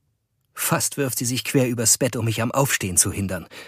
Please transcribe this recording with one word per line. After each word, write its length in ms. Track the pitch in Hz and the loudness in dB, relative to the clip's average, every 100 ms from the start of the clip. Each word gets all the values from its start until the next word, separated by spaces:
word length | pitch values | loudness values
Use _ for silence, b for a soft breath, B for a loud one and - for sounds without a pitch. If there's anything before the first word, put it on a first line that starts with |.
| _ _ _ _ _ | _ _ _ _ _
Fast 440 | - - 165 - - | -8 -2 0 -2 -2
wirft 200 | 135 - | -4 -2
sie 80 | 120 | -2
sich 180 | 127 | -2
quer 240 | - 139 127 | 0 2 2
übers 300 | 120 113 - | 2 2 2
Bett, 180 | 127 120 | 2 0
um 100 | 113 | -2
mich 160 | 110 | 0
am 100 | 113 | 0
Aufstehen 460 | - 139 - 98 87 | 2 2 2 0 2
zu 140 | 98 | 2
hindern. 360 | 104 98 90 85 B | 0 -2 -4 -10 B